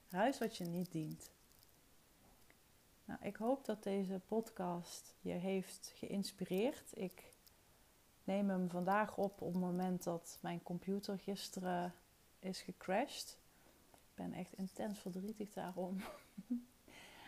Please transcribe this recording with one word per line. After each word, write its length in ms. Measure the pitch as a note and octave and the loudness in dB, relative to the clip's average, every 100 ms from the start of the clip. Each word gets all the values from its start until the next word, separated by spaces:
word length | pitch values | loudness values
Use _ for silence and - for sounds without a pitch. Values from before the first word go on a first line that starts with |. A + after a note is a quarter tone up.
| - | -2
Ruis 300 | F3+ A#3+ C4+ | 4 6 6
wat 180 | A3 - | 0 0
je 80 | F3 | -2
niet 260 | E3+ F3 | 0 0
dient. 400 | D#3+ D#3 D#3+ - - - - - - - - - - - - - - - - - - - | 0 -2 -4 -12 -18 -20 -20 -20 -20 -20 -20 -20 -20 -20 -20 -20 -20 -20 -20 -20 -16 -10
Nou, 120 | - | -6
ik 140 | G3+ G3+ | -4 0
hoop 300 | A3+ C4+ - | 2 2 2
dat 180 | G#3 | 0
deze 380 | G3+ G3 F#3+ F#3+ - | 2 2 2 0 0
podcast 880 | A3 A3 - F3+ F3 F3 - - - | 0 0 -2 0 0 -4 -10 -14 -8
je 120 | F#3 | -2
heeft 580 | F3 F#3+ F#3+ F#3 - - - | 0 2 2 0 -6 -12 -8
geïnspireerd. 960 | - G3+ F#3+ - F#3 F#3 A#3+ D#4 - | -2 0 0 -2 0 4 2 0 -6
Ik 400 | - F#3 - - - - - - - - - - - | -6 -6 -6 -18 -20 -20 -20 -20 -20 -20 -20 -20 -8
neem 260 | - G3 G3 | 0 4 4
hem 200 | F#3 F3+ | 4 4
vandaag 480 | F3 F3+ G3+ G#3+ - | 2 4 6 4 2
op, 240 | G3 - | 2 2
op 120 | - | 0
het 80 | F3+ | 2
moment 420 | F3+ F3+ F#3 F3+ | 2 4 2 2
dat 340 | F3 E3+ - - | 2 -2 -2 -8
mijn 220 | E3+ E3+ | -4 -4
computer 560 | - F3 - G3 G3+ G3 | -4 -4 0 0 0 -2
gisteren 720 | - G3 - G3 F#3 F3 F3+ F3 - - - - | -2 -4 -4 -2 0 2 0 -4 -16 -20 -20 -8
is 220 | F#3 F#3 | -6 -4
gecrashed. 760 | - - - F#3+ C#4+ - - - - - - - - | -6 -6 2 2 2 -2 -8 -12 -20 -20 -20 -20 -20
Ik 240 | - - - | -20 -14 -6
ben 180 | F3+ | -4
echt 200 | E3+ F3+ | -4 -6
intens 460 | - F#3+ - G#3+ G3+ | -4 -4 -2 -2 -2
verdrietig 540 | F#3+ F#3 G3+ A3 G3+ | -4 -4 -4 -4 -6
daarom. 440 | - - F3+ F3+ F#3+ A#3 - - - - | -4 -4 -2 -2 -2 -4 -8 -14 -10 -2
<laughs> 180 | A#3+ - - - - - - | -2 -2 -16 -20 -18 -18 -16